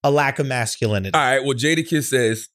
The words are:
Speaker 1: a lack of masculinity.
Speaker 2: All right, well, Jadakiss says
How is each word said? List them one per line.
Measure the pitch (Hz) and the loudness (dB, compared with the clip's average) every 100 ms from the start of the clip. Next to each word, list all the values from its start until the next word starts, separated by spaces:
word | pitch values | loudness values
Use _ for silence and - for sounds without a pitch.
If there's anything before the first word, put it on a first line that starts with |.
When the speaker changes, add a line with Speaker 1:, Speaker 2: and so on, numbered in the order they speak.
Speaker 1:
a | 147 | 2
lack | 147 139 - | 2 0 -2
of | 139 | -2
masculinity. | 127 117 - 113 104 95 | -2 -4 -2 -2 0 0
Speaker 2:
All | 156 | 0
right, | 131 135 | 2 2
well, | 139 123 | 0 0
Jadakiss | 143 160 160 156 135 | 0 0 0 -2 0
says | 131 117 110 - | 2 2 0 -8